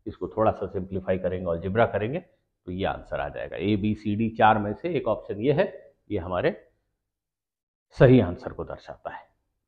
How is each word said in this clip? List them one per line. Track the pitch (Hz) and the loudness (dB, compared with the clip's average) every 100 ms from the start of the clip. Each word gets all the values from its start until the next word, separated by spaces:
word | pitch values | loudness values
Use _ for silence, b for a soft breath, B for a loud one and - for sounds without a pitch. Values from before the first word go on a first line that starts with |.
| - | -14
इसको | - 92 | -8 -6
थोड़ा | - 110 | 0 2
सा | 92 95 | 0 -4
सिंप्लीफाई | 98 92 92 95 92 | -6 -6 -6 -2 -2
करेंगे, | 92 92 90 | -2 -4 -4
अलजेब्रा | 85 92 107 - | -4 -2 2 2
करेंगे, | 101 110 165 - _ _ _ - | 0 -4 -6 -10 _ _ _ -10
तो | |
ये | 92 90 | -4 -4
आंसर | 69 - 73 | -4 -6 -6
आ | 73 | -6
जाएगा। | 64 - 60 | -8 -8 -2
ए, | 98 107 | 0 2
बी, | 107 104 | 0 -2
सी, | 107 104 | -2 -2
डी | 113 | -2
चार | 113 110 110 | 4 6 6
में | 104 | 0
से | 101 170 | -4 -4
एक | 151 117 | -2 -2
ऑप्शन | 101 - 101 | -2 -4 -2
ये | 127 | 2
है, | 143 208 - - _ - | 2 0 -4 -20 _ -8
ये | 104 | -6
हमारे | 87 90 143 170 - _ _ _ _ _ _ _ _ _ _ _ _ - | -4 -2 -2 -4 -10 _ _ _ _ _ _ _ _ _ _ _ _ 6
सही | 131 127 | 8 8
आंसर | 92 87 - | 6 -2 -10
को | - | -10
दर्शाता | 80 - - - - - | -10 -12 -14 -14 -14 -14
है। | - _ _ _ | -18 _ _ _